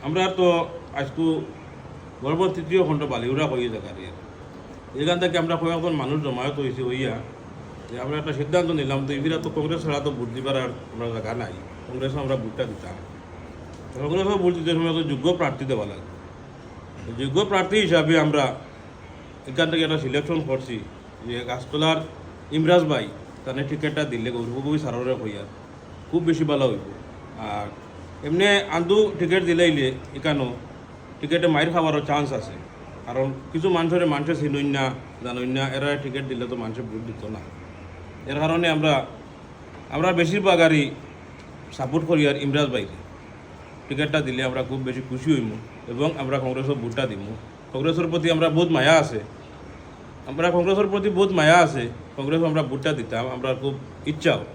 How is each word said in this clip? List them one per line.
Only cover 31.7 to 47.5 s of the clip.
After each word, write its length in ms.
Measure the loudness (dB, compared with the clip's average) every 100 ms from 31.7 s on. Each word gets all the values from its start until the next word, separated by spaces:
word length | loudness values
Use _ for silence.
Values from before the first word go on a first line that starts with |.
খাওয়ারও 280 | 4 2 2 2
চান্স 200 | 0 2 -2
আছে, 160 | -6 -12 -14 -16 -16 -14 -6
কারণ 220 | 0 0 -2 -6
কিছু 160 | 0 2 4
মানুষের 260 | 4 4 4
মানুষে 200 | 2 0 0
চিনই 260 | 2 2 2 2
না, 80 | 0 -2 -12 -10
জানই 260 | -8 -4 -2 0
না, 60 | 0 0
এরা 140 | 0 0
টিকিট 200 | -2 -6 -4
দিলে 140 | -4 -4
তো 40 | -4
মানুষে 180 | -4 -6 -8
ভোট 120 | -8 -8
দিত 140 | -8 -8 -10
না। 60 | -12 -16 -16 -16 -16 -16 -16 -12 -6
এর 60 | 0
কারণে 240 | 2 4 4 4
আমরা, 180 | 4 4 0 -12 -16 -18 -18 -18 -16 -16 -8 0
আমরা 140 | 2 4
বেশিরভাগ 400 | 4 4 6 8 8
আরই 160 | 6 2 -4 -14 -18 -18 -18 -18 -18 -16 -6
সাপোর্ট 260 | 0 0 4
করি 120 | 6 6
আর 80 | 4 2
ইমরাজ 220 | 2 2
ভাইকে। 240 | 2 -4 -10 -16 -18 -18 -18 -18 -18 -18 -18 -6
টিকিটটা 320 | -2 2 2 0
দিলে 140 | 0 0
আমরা 120 | -2 -2
খুব 100 | -2 -2
বেশি 140 | -4 -4
খুশি 200 | -2 4
হইমু 240 | 4 2 -4 -12 -14 -8
এবং 180 | 0 0 0
আমরা 160 | -2 0
কংগ্রেসের 340 | 0 -2 -2 -2
ভোটটা 200 | -2 -2 -4
দিমু। 220 | -4 -8 -10 -14